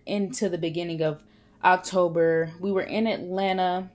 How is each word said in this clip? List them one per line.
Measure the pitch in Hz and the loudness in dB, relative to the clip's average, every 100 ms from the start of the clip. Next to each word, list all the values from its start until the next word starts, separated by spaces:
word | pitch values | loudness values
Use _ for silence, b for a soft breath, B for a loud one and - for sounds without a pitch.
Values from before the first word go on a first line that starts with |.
| - | -6
into | 202 196 - 202 | -4 -2 -2 -2
the | 175 | -2
beginning | 165 165 170 165 | -4 -4 -4 -2
of | 156 151 - b b b | -2 -4 -10 b b b
October. | - 180 - 185 175 165 165 165 165 170 | 2 4 2 2 2 4 2 2 0 -4
We | 196 | -2
were | 190 | -2
in | - 208 226 | 0 0 0
Atlanta | - 180 185 196 190 180 180 185 | -2 -4 -2 0 2 0 0 -4